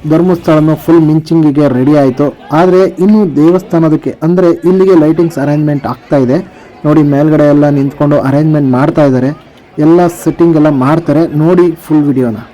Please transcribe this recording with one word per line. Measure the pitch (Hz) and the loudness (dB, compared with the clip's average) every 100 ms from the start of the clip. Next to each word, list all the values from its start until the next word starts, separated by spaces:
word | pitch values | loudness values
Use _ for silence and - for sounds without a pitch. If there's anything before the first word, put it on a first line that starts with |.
| 151 | -2
ಧರ್ಮಸ್ಥಳನು | 160 180 175 170 156 156 | 0 0 -2 0 0 0
ಫುಲ್ | 156 - 165 | -2 2 2
ಮಿಂಚಿಂಗಿಗೆ | 156 156 156 165 156 139 147 | 2 0 0 0 0 0 0
ರೆಡಿ | 127 131 151 | 0 0 2
ಆಯ್ತು. | 135 127 143 - - | 0 0 -4 -6 -6
ಆದ್ರೆ | 151 180 185 185 185 | 0 2 2 0 0
ಇನ್ನು | 185 214 190 143 | 0 2 0 0
ದೇವಸ್ಥಾನದಕ್ಕೆ | 156 185 185 165 160 151 - - | 2 0 -2 -2 0 0 -4 -6
ಅಂದ್ರೆ | 160 180 175 165 175 | -2 0 0 0 0
ಇಲ್ಲಿಗೆ | 185 190 180 | 0 2 2
ಲೈಟಿಂಗ್ಸ್ | 151 160 170 143 | 2 0 -2 -2
ಅರೇಂಜ್‌ಮೆಂಟ್ | 143 147 151 143 107 | -4 -2 -2 -4 -6
ಆಗ್ತಾ | 123 - 147 | -10 -4 -2
ಇದೆ. | 123 147 185 - - - 151 | 0 -2 -4 -20 -20 -8 0
ನೋಡಿ, | 156 | 2
ಮೇಲ್ಗಡೆ | 147 143 151 151 147 | 2 0 0 2 2
ಎಲ್ಲ | 147 147 | 2 2
ನಿಂತ್ಕೊಂಡು | 143 139 - 147 143 | 0 -4 -4 -2 0
ಅರೇಂಜ್‌ಮೆಂಟ್ | 135 139 156 151 135 | 0 0 0 0 0
ಮಾಡ್ತಾ | 127 151 160 | 0 0 2
ಇದ್ದಾರೆ, | 143 127 131 156 - - - - | 0 0 -2 -6 -16 -20 -16 -2
ಎಲ್ಲ | 151 175 175 | 2 2 2
ಸೆಟ್ಟಿಂಗ್ | 170 165 - 170 156 | -2 -6 0 0 2
ಎಲ್ಲ | 151 | 0
ಮಾಡ್ತಾರೆ. | 143 127 160 160 160 165 147 | 0 0 -2 0 -2 -2 0
ನೋಡಿ | 160 180 175 | 0 2 0
ಫುಲ್ | 160 - 156 | -2 -2 -2
ವಿಡಿಯೋನ. | 147 131 120 107 - | 0 -2 -2 -6 -14